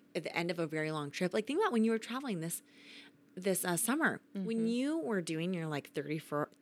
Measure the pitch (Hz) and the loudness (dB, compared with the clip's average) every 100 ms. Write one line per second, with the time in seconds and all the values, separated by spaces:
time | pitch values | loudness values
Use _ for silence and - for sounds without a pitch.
0 | - 180 156 - 170 170 160 156 156 156 | -6 -6 -2 -2 0 0 0 0 0 -2
1 | 143 - 180 220 214 320 427 233 226 226 | -4 -2 0 0 0 2 4 4 4 2
2 | 226 254 277 175 165 - - - - - | -2 -6 -4 -4 -4 -6 -10 -20 -20 -20
3 | - - _ - 196 180 185 170 - 294 | -20 -20 _ -4 0 2 2 2 2 4
4 | 247 107 _ 196 196 226 226 240 277 320 | 2 0 _ -6 -2 0 2 2 2 0
5 | 262 196 165 160 175 180 160 143 - 156 | 0 0 0 -2 0 0 -2 -4 -4 -6
6 | 143 156 - 147 151 - | -2 -4 -2 -2 -2 -4